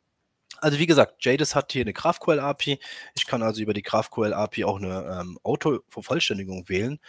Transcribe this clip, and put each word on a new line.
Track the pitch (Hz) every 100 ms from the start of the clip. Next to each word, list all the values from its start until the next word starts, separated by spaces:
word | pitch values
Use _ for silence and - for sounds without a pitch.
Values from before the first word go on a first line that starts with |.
| _ _ _ _ _ -
Also | 156 143
wie | 165
gesagt, | 143 113 -
jadis | 127 139 151
hat | 143 -
hier | 127
eine | 107
graph | - 165 -
Q | -
L | 151
A | 139
P | 139 -
I. | 139 - - -
Ich | - -
kann | 123
also | 113 107
über | 107
die | 104
graph | - 110 -
Q | -
L | 104
A | 101 107
P | -
I |
auch | - 98
eine, | 95 92 92 92
ähm, | 90 87
Auto-Vervollständigung | 101 127 160 127 - - - 156 - 101 95 92 87
wählen. | 95 117 147